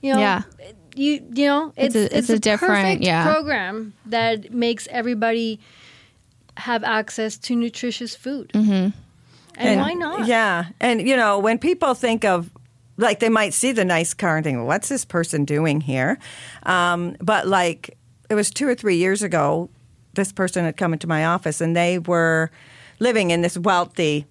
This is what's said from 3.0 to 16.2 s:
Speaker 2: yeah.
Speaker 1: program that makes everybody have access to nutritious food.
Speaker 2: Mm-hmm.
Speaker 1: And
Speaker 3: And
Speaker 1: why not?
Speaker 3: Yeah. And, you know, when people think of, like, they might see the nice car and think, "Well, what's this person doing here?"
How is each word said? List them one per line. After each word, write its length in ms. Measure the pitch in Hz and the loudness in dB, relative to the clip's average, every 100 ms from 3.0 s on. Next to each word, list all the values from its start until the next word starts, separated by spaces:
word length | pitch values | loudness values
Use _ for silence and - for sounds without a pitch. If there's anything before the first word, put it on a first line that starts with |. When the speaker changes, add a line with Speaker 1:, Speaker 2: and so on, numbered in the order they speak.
Speaker 2:
yeah. 220 | 180 165 165 | 2 2 2
Speaker 1:
program 600 | 311 302 262 185 214 220 - 226 | 2 0 -4 -4 -6 -10 -14 -6
that 460 | 226 226 226 208 | 0 0 -2 -4
makes 320 | 240 233 233 - | -2 -2 -2 -6
everybody 680 | 240 233 233 226 226 226 214 - - - - - _ _ _ _ - | -6 -4 0 0 0 -2 -6 -12 -20 -20 -20 -20 _ _ _ _ -14
have 280 | - 233 | -4 -2
access 520 | 233 220 214 - 220 - | 0 -2 -2 -6 -6 -6
to 200 | - 240 | -4 -2
nutritious 580 | 233 220 247 226 240 | -2 -4 -6 -6 -10
food. 360 | - - 277 - | -12 -8 -8 -4
Speaker 2:
Mm-hmm. 180 | 208 214 | 0 2
Speaker 1:
And 200 | 196 185 - - _ _ - _ - | 4 0 -2 -14 _ _ -20 _ -4
Speaker 3:
And 240 | 247 214 | 0 2
Speaker 1:
why 120 | 277 | 2
not? 320 | 349 320 - 220 | -2 -4 -4 0
Speaker 3:
Yeah. 380 | 226 220 175 170 - | 2 2 0 -4 -2
And, 260 | 247 233 208 | 0 0 2
you 80 | 262 | 4
know, 220 | 220 202 | 4 4
when 180 | 208 226 | 2 2
people 360 | 311 359 302 | 0 0 0
think 300 | 254 247 226 | 0 0 0
of, 240 | 220 180 170 - - _ _ - | 2 0 -2 -14 -20 _ _ 0
like, 220 | 226 208 | 0 2
they 100 | 226 | 2
might 260 | 220 208 | 4 2
see 180 | - 254 | 0 0
the 120 | 240 | 2
nice 300 | 185 170 165 | 2 2 0
car 220 | - 190 156 | -2 0 0
and 80 | |
think, 120 | 156 127 | 0 -2
"Well, 80 | 120 | 0
what's 220 | 170 - | -2 -2
this 160 | 277 | -6
person 400 | - 180 165 156 | -2 -2 -2 -2
doing 360 | 143 147 160 147 | 0 0 2 0
here?" 380 | 139 135 131 269 | -2 -2 0 -2